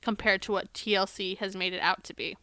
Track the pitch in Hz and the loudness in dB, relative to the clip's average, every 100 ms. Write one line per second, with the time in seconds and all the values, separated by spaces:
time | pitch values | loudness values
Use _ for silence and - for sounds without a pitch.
0 | - 220 214 196 - 196 - - - 202 | 0 2 2 2 2 -2 -2 -8 2 2
1 | 196 - 185 190 196 185 180 180 170 185 | 2 -2 -6 -4 -6 -2 -2 0 0 0
2 | - - 160 196 | -4 -8 -8 -8